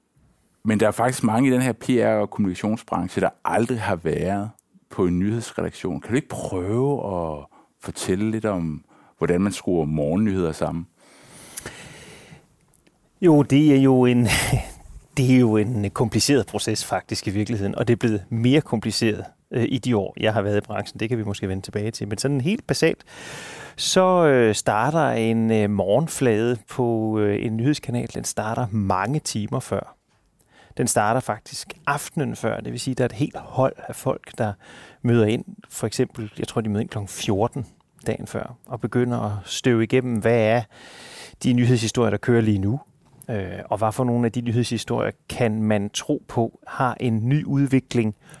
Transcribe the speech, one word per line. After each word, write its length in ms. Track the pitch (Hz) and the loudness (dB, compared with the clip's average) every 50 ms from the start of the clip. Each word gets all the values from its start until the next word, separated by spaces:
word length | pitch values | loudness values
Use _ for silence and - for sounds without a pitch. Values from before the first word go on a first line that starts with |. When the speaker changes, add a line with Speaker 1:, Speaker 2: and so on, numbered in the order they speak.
| _ _ _ _ _ _ _ _ _ _ _ _ - | _ _ _ _ _ _ _ _ _ _ _ _ -2
Speaker 1:
men 140 | 110 107 101 | 0 2 4
der 80 | 113 | 4
er 40 | 104 | 2
faktisk 320 | - - 117 127 127 - - | 2 2 0 0 0 0 0
mange 260 | 110 107 120 139 131 | 2 2 4 4 4
i 20 | |
den 100 | 127 123 | 4 4
her 100 | 131 127 110 | 2 0 -2
P 160 | - - - | -4 -2 0
R 180 | 127 117 110 | 2 2 4
og 220 | 110 110 107 104 - | 2 2 0 0 -2
kommunikationsbranche, 920 | - - 104 92 90 - - 104 110 - - - 87 87 87 90 - 98 | -2 -2 -2 -2 -2 -2 -2 -2 -2 -4 -4 -6 -4 -4 -4 -4 -2 0
der 80 | 92 - - _ - | 0 -2 -2 _ -8
aldrig 360 | - 87 104 117 120 127 113 | -2 0 0 0 0 -2 -4
har 140 | 98 101 95 | -2 -4 -4
været 540 | 82 87 82 73 76 82 92 101 101 104 110 - - _ _ _ _ _ _ | -2 -2 -2 -2 -2 -2 -2 -2 -2 -4 -8 -12 -16 _ _ _ _ _ _
på 160 | - - 95 | -2 0 0
en 140 | 87 90 90 | 2 2 0
nyhedsredaktion. 800 | 98 104 113 117 113 - - - 85 87 - - - 92 90 - | 0 0 -2 -4 -6 -8 -8 -6 -6 -6 -6 -6 -8 -6 -6 -6
Kan 80 | - - | -6 -2
du 60 | 113 | -2
ikke 120 | 143 - - | -2 -2 -4
prøve 880 | - - - - 101 92 90 98 110 123 135 143 143 - - 98 92 | -10 -10 -8 -6 -6 -4 -4 -2 -2 0 0 0 -2 -2 -4 -4 -4
at 280 | 87 85 80 78 73 - - _ - _ _ _ _ | -4 -4 -4 -6 -8 -12 -16 _ -20 _ _ _ _
fortælle 500 | - - - - - - 92 95 107 113 | -14 -12 -10 -8 -2 -2 0 0 0 -2
lidt 140 | 110 110 110 | -2 -2 -2
om, 400 | 107 98 87 82 80 76 73 _ _ _ _ _ _ _ | -2 -2 -2 -2 -4 -6 -8 _ _ _ _ _ _ _
hvordan 240 | - - 80 87 90 | -4 0 0 2 2
man 100 | 98 104 | 2 0
skruer 340 | 92 - - 98 90 82 78 | -2 -4 -2 -2 0 0 0
morgennyheder 680 | 73 78 76 73 73 82 101 110 104 95 95 87 80 | 0 0 -2 0 0 0 0 0 0 0 0 -2 -2
sammen? 360 | 78 - 82 78 82 85 85 _ _ _ _ - - - - - - - - - - - - - - - - - - - - - - - - - - - _ _ _ _ _ _ _ _ _ _ _ _ _ _ _ - | -2 -2 -4 -4 -4 -6 -10 _ _ _ _ -20 -20 -20 -20 -20 -20 -20 -18 -14 -14 -12 -12 -14 -16 -16 -20 -20 -20 -20 -20 -20 -20 -20 -20 -20 -20 -20 _ _ _ _ _ _ _ _ _ _ _ _ _ _ _ 2
Speaker 2:
Jo, 200 | 196 170 151 147 139 | 6 6 8 8 6
det 320 | - 135 143 156 151 139 | 6 4 6 6 8 8
er 40 | 135 | 8
jo 240 | 135 135 131 127 123 | 8 6 6 6 6
en, 220 | 123 123 123 120 101 - - - - - - - - | 6 6 4 4 4 2 0 0 0 0 -2 -2 -6
<laughs> 460 | - - - - - - _ _ - | -14 -18 -20 -20 -20 -20 _ _ -2
det 180 | 143 127 127 127 | 0 4 6 6
er 40 | 127 | 6
jo 180 | 123 110 107 | 6 6 4
en 320 | 107 107 120 123 104 101 98 | 4 2 2 0 -2 -2 -2
kompliceret 560 | - - 127 107 - 110 - - 143 123 95 | 0 -2 -2 0 0 0 2 4 4 2 2
proces 380 | - - 104 - 113 107 - - | 0 -4 -4 -2 -2 -2 -4 -4
faktisk 420 | - - 92 - - 107 - - | -4 -4 -4 -4 -6 -8 -6 -4
i 20 | 110 | -4
virkeligheden, 460 | 95 104 104 - 120 98 98 98 - | -2 -2 -2 -2 -2 -4 -4 -4 -2
og 120 | - 113 | -2 2
det 60 | 120 120 | 2 2
er 40 | |
blevet 280 | - - 117 107 98 90 - | 2 2 0 0 0 -2 -4
mere 320 | 117 110 117 127 139 151 | -4 2 4 4 4 4
kompliceret, 640 | - - 123 107 - 113 - - 120 107 104 - - - _ _ _ - | 2 2 -4 -2 -2 -2 -2 0 0 0 0 -2 -8 -14 _ _ _ -6
øh, 140 | - 123 117 - | -2 -2 0 0
i 80 | 139 | -2
de 200 | 113 - 127 117 | -2 0 0 0
år, 160 | 101 95 - - - | 0 0 -2 -6 -2
jeg 140 | 104 110 107 | 0 0 0
har 80 | 113 | 0
været 160 | 98 104 104 | 0 0 0
i 40 | 104 | -2
branchen. 380 | - - 104 104 104 - - 104 | -2 -2 -8 -8 -8 -8 -8 -6
Det 100 | 110 110 | -4 -4
kan 80 | 123 | -2
vi 60 | 113 107 | -4 -4
måske 240 | 101 101 - 104 | -4 -6 -4 -4
vende 140 | 95 95 98 - | -4 -4 -6 -8
tilbage 280 | - - 107 104 113 | -8 -8 -6 -6 -6
til. 160 | - - 117 | -6 -6 -6
Men 100 | 101 107 | -6 -6
sådan 240 | - - 143 143 131 | -4 -2 -2 -2 0
helt 260 | 123 170 220 - - | 0 -2 -2 -4 -4
basalt, 360 | - 135 - 160 165 - _ - - - - - - - - - - - - - - - | -4 -2 2 2 0 0 _ -10 -20 -20 -18 -16 -16 -14 -16 -16 -16 -16 -16 -18 -18 -10
så, 500 | - - - - 185 185 185 185 180 165 | -6 -4 0 2 4 4 4 4 6 6
øh, 300 | 147 135 127 117 110 104 | 6 6 6 6 4 4
starter 540 | - - 123 104 107 117 147 156 165 143 127 | 2 0 0 0 2 0 2 2 2 2 2
en, 420 | 120 113 113 113 113 113 113 113 | 2 0 2 2 2 2 2 4
øh, 180 | 113 107 104 101 | 4 2 2 2
morgenflade 880 | 104 98 90 95 104 131 165 156 - - 139 120 107 104 117 120 123 107 - - | 2 0 2 2 2 2 2 0 -2 0 2 2 4 4 2 0 -2 -2 -6 -12
på, 480 | - - 123 117 113 110 110 110 107 107 | -4 -2 0 0 0 0 0 0 0 2
øh, 260 | 104 101 101 - - | 2 2 0 0 -2
en 120 | 117 110 | -4 -2
nyhedskanal. 520 | 113 117 143 147 - - - 120 123 123 117 - | 0 0 0 0 -2 -4 -6 -4 -4 -6 -6 -8
Den 100 | 120 117 | -8 -8
starter 440 | - - - 107 110 113 127 123 98 | -6 -6 -4 -4 -4 -2 -2 -4 -2
mange 480 | 104 110 98 95 92 92 98 113 147 151 | -2 -2 0 0 0 0 0 0 -2 -4
timer 400 | - - - 110 104 - 127 131 | -4 -4 -6 -4 -4 -4 -4 -6
før. 360 | - - 104 98 - - - _ _ _ _ _ _ _ _ _ _ _ _ _ - _ - | -4 -4 -6 -6 -6 -8 -20 _ _ _ _ _ _ _ _ _ _ _ _ _ -20 _ -4
Den 100 | - 127 | -4 -2
starter 320 | 117 - 117 104 107 120 127 | 0 2 2 2 2 0 0
faktisk 540 | - - 107 110 _ - 135 - - - - - - | -2 -4 -6 -8 _ -14 -14 -14 -14 -14 -16 -10 -6
aftenen 480 | - 143 147 - - - 170 135 117 117 | -4 -4 -4 -6 -6 -4 -4 -4 -4 -6
før. 240 | - - 110 104 104 | -4 -4 -4 -4 -4
Det 120 | 107 120 | -8 -10
vil 80 | 120 120 | -10 -8
sige, 160 | - 135 127 | -6 -6 -2
der 80 | - 123 | -2 -2
er 20 | |
et 60 | 117 | -2
helt 260 | - 101 147 131 - | 0 -4 -4 -4 -4
hold 360 | - - - - 131 131 135 - - - | -12 -14 -8 -2 0 0 0 0 -4 -14
af 80 | - - | -12 -12
folk, 420 | - - 135 - - - - - | -6 -4 -4 -4 -4 -8 -16 -6
der 160 | - 117 104 98 _ - - - - - - - _ | -4 -4 -4 -4 _ -14 -20 -20 -20 -20 -20 -18 _
møder 240 | - 120 120 117 107 | 0 2 4 4 4
ind. 200 | 107 113 - - - - - - - | 4 2 -2 -4 -10 -16 -20 -20 -14
For 180 | - - - | -8 -6 -6
eksempel, 440 | 107 - - 123 - - 120 110 104 - - | -4 -2 -2 -2 -2 -2 -10 -10 -10 -8 -10
jeg 80 | - | -10
tror, 140 | - - 120 | -6 -4 -4
de 80 | 110 107 | -2 -2
møder 120 | 101 104 | -2 -2
ind 80 | - - | -4 -4
klokken 180 | - 110 101 - | -6 -10 -10 -8
fjorten 560 | - - - - 101 95 110 120 - 139 113 - _ _ _ _ _ - - | -10 -8 -4 -2 0 0 0 0 -2 -6 -10 -10 _ _ _ _ _ -8 -6
dagen 200 | 110 - - - | -4 -4 -4 -8
før, 280 | - - - - - 123 _ _ | -8 -8 -8 -8 -8 -14 _ _
og 140 | - 127 113 | -12 -10 -6
begynder 380 | - 110 - 123 123 123 120 117 | -6 -2 0 0 0 0 0 -2
at 120 | 110 104 104 101 - | -2 -4 -6 -6 -8
støve 380 | - - - - 131 120 110 113 | -8 -10 -2 0 2 2 2 2
igennem, 340 | - 123 131 123 127 117 104 | 2 2 0 0 0 -2 0
hvad 200 | 104 113 120 117 | 2 2 4 4
er 200 | 110 107 113 120 113 _ - - - - - - - - - - - - - - - | 4 4 2 2 0 _ -14 -20 -20 -20 -20 -20 -20 -20 -20 -20 -20 -20 -14 -4 0
de 100 | 127 120 | 2 2
nyhedshistorier, 560 | 123 120 120 127 113 113 107 - 127 117 107 | 4 4 4 4 2 2 -2 0 0 0 2
der 80 | 101 | 0
kører 240 | 104 - - 120 117 | 0 2 4 4 4
lige 180 | 110 110 104 95 | 4 4 2 2
nu? 200 | 95 101 123 143 - _ _ _ _ _ _ - - - | 2 0 -2 -4 -6 _ _ _ _ _ _ -20 -10 -8
Øh, 300 | 117 101 95 90 92 95 - | -6 -6 -6 -8 -10 -12 -8
og 120 | - 110 | -6 -4
hvad 140 | 101 113 110 | 0 0 -2
for 120 | - - 127 | 0 0 0
nogle 220 | 123 120 120 120 | 0 2 2 0
af 60 | 113 | 0
de 100 | - 120 | -2 -2
nyhedshistorier 720 | 120 117 110 123 117 - 117 104 - - 120 117 104 104 - _ _ - | -4 0 0 0 0 0 -2 -6 -4 -4 -2 -2 -2 -4 -4 _ _ -12
kan 340 | - - 123 110 107 110 107 | -4 0 0 0 2 2 2
man 260 | 107 107 101 101 104 | 2 2 2 0 -4
tro 340 | - - - - 147 - - | -6 -8 -4 -2 -4 -4 -4
på 320 | - - 127 113 110 _ - - | -6 -2 -2 -2 -2 _ -14 -18
har 300 | - - - 131 123 107 - | -14 -4 -2 -2 -2 -2 -2
en 300 | 123 123 113 107 110 123 | -2 0 0 0 0 0
ny 140 | 143 151 - | 0 0 0
udvikling, 720 | - 139 139 143 127 135 131 - - - 120 110 110 104 _ _ - - - | 0 0 0 2 4 2 0 0 2 0 0 0 0 -2 _ _ -20 -20 -20